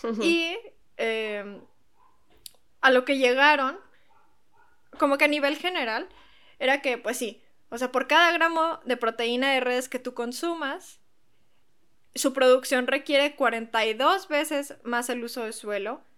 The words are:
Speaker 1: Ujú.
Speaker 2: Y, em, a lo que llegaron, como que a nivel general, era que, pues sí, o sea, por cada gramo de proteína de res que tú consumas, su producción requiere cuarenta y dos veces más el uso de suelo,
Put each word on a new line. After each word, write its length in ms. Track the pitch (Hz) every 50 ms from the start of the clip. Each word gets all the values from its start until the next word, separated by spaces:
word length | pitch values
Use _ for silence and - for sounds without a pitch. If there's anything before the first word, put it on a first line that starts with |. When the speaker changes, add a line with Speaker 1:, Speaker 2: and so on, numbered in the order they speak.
| -
Speaker 1:
Ujú. 200 | 233 233 208 247
Speaker 2:
Y, 340 | 339 339 330 330 330 349 440 480 - - - - _ _ -
em, 640 | - 226 226 220 220 214 208 208 202 202 202 185 - - _ _ _ _ _ _ _ _ _ _ _ _ _ _ _ - - _ _ _ _ _
a 80 | - 269
lo 160 | 262 254 254
que 140 | 262 285 269
llegaron, 580 | 262 247 247 262 277 294 302 285 269 262 320 403 - - - - - - - - - - - - - _ _ - - - - - - - - -
como 200 | 311 285 277 285
que 80 | 302
a 40 | 294
nivel 280 | 294 294 277 277 302 302
general, 500 | - 359 359 349 269 226 220 240 339 381 - - - - - - - - - -
era 220 | - 254 269 285
que, 160 | - 277 247 233
pues 180 | - 208 247 254
sí, 240 | 254 214 208 - - - - - - -
o 80 | - 240
sea, 120 | 262 -
por 140 | - 247 262
cada 260 | - 294 320 349 339
gramo 480 | 339 339 330 330 339 320 320 330 330 - -
de 120 | - 247 240
proteína 560 | 240 233 226 226 233 233 240 247 262 277 269
de 60 | 262
res 280 | 262 247 247 247 247 -
que 80 | - 254
tú 160 | 254 247 247
consumas, 840 | - 233 233 254 - - 339 339 330 302 269 294 370 359 - - - - - _ _ - - - - _ _ _ _ _ _ _ - - - - - _ _ _
su 200 | 254 - 285 262
producción 540 | 269 262 254 254 262 254 - 277 254 254 247
requiere 480 | 254 285 294 - 294 269 285 294 294
cuarenta 500 | - 269 233 226 226 226 226 - 226 214
y 80 | 220 220
dos 340 | 214 254 302 359 392 370 -
veces 480 | 311 294 311 302 302 277 285 - - - -
más 260 | 233 240 240 240 254
el 140 | 247 247 233
uso 220 | 233 - 254 233
de 80 | 214 220
suelo, 480 | - - 208 208 202 196 208 247 311 - - -